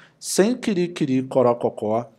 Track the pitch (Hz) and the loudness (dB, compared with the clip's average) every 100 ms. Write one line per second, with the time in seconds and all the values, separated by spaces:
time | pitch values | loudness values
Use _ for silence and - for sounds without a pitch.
0 | - _ - - 208 247 - 180 170 - | -20 _ -2 2 2 0 -2 -2 -2 -2
1 | 147 131 131 135 120 120 117 - 107 113 | 0 0 0 2 2 2 -2 -4 -2 -2
2 | 120 | -4